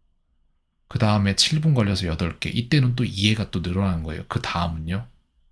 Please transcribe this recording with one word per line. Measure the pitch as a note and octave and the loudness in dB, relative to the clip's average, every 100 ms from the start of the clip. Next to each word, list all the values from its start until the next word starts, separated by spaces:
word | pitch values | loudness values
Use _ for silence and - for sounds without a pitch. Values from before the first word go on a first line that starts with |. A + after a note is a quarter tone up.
| _ _ _ _ _ _ _ _ - | _ _ _ _ _ _ _ _ -8
그 | - | 0
다음에 | G#2+ G#2+ G2 | 2 4 2
칠 | G2 - D#3 | 2 2 2
분 | D#3 | 2
걸려서 | C3+ G2+ G2 F#2 | 2 2 0 -2
여덟 | D#2+ E2+ D2 | -2 -4 -4
개. | - | -4
이때는 | - B2 D#3 B2 | -4 2 4 4
또 | B2 | 2
이해가 | A#2+ G2 G#2 G#2+ G2 | -2 2 2 2 -2
또 | F#2 | -4
늘어나는 | E2+ F2+ G2 E2+ | -4 0 0 -2
거예요. | D#2+ D#2+ - | -4 -8 -6
그 | - | -6
다음은요? | - F#2 F2 D#2+ D#2 F#2+ A#2 _ _ _ _ | -4 -2 -2 -4 -4 -6 -6 _ _ _ _